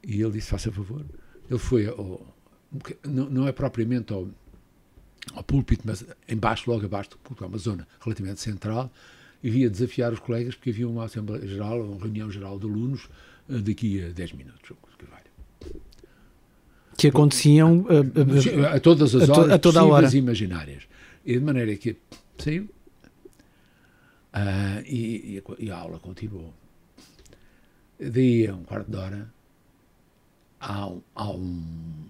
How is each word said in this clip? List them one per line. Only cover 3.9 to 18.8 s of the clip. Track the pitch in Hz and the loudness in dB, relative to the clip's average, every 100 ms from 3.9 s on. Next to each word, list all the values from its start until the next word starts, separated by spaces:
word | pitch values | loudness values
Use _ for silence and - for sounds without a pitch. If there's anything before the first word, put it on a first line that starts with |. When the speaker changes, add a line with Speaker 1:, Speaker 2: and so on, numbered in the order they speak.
| 123 107 | -2 -4
Speaker 1:
ao, | 101 92 - _ - _ _ _ _ _ _ - | -8 -8 -14 _ -20 _ _ _ _ _ _ -18
ao | - | -16
púlpito, | - 139 120 110 | -2 -2 0 -2
mas | 107 107 117 - - | -2 -10 -12 -20 -8
embaixo, | 110 113 113 - | -4 -2 -2 -4
logo | 117 101 | -4 -4
abaixo | 98 98 | -8 -10
do | - | -18
púlpito, | - 131 | -20 -14
é | 90 | -12
uma | 110 | -8
zona | 113 95 78 _ | -6 -8 -12 _
relativamente | - 107 98 98 | -10 -8 -8 -8
central, | 110 98 107 110 127 _ - _ _ _ | -10 -8 -6 -6 -8 _ -20 _ _ _
e | 127 | -2
via | 117 123 | 2 0
desafiar | 95 123 - 120 | 0 -4 -2 -4
os | 113 | -4
colegas, | - 117 120 | -6 -6 -6
porque | 120 - | -8 -8
havia | 110 120 | -6 -6
uma | 117 | -6
Assembleia | 113 113 104 107 110 | -8 -10 -10 -10 -10
Geral, | 98 104 120 | -8 -6 -6
uma | 104 101 | -8 -10
reunião | 110 107 107 | -8 -8 -10
geral | 98 98 98 | -12 -12 -10
de | 107 | -6
alunos, | 104 123 135 - - - _ - | -6 -6 -8 -12 -20 -20 _ -10
eh, | 127 | -6
daqui | 104 104 113 98 | -4 -4 -2 -4
a | 87 | -6
dez | 87 85 | -10 -12
minutos, | 65 65 - - | -12 -20 -20 -20
o | - _ _ | -20 _ _
que | - | -20
vai. | - _ _ - _ - - - - - _ _ _ _ _ _ _ _ - | -20 _ _ -20 _ -16 -16 -18 -20 -20 _ _ _ _ _ _ _ _ 4
Speaker 2:
Que | 147 | 4
aconteciam, | 143 147 - 147 151 160 170 190 | 6 4 6 6 8 8 6 6
eh, | 160 139 156 135 139 | 4 4 2 4 4
eh, | |
Speaker 1:
Sim, | 135 165 | 4 2
a | 143 147 | 2 4